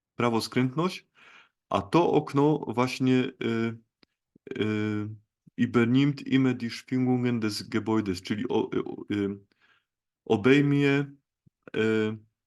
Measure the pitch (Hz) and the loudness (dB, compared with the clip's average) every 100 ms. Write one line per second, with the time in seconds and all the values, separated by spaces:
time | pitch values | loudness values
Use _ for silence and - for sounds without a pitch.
0 | _ - 120 113 - 127 131 131 180 - | _ -2 0 0 0 0 0 0 -4 -4
1 | - _ - - _ _ - 98 - 160 | -18 _ -20 -20 _ _ -4 -4 2 2
2 | - 151 151 139 143 156 - 110 127 - | 4 2 0 2 2 2 -2 -2 -2 0
3 | 127 127 123 - 117 113 117 113 _ _ | 2 2 0 -4 -4 -2 -2 -6 _ _
4 | _ _ _ _ - - 104 107 107 107 | _ _ _ _ -12 -6 -2 -2 -2 -4
5 | 107 110 _ _ _ - 120 120 117 131 | -6 -10 _ _ _ -2 0 2 4 4
6 | 143 143 - 135 131 113 117 - - 127 | 2 0 0 2 2 0 -6 -10 -6 -2
7 | 127 127 123 120 107 104 92 110 107 110 | 0 0 0 -2 -2 -6 -6 -4 0 0
8 | 101 92 - 107 - 110 - - - - | 0 -4 -4 -6 -2 -2 -2 -4 -6 -10
9 | - 104 98 101 - _ _ _ _ _ | -6 -4 -4 -6 -14 _ _ _ _ _
10 | _ _ - 107 113 143 143 143 143 139 | _ _ -2 2 6 6 4 2 2 2
11 | 143 - _ _ _ _ - - 110 110 | -2 -8 _ _ _ _ -10 -2 0 2
12 | 107 110 107 _ | -2 -4 _ _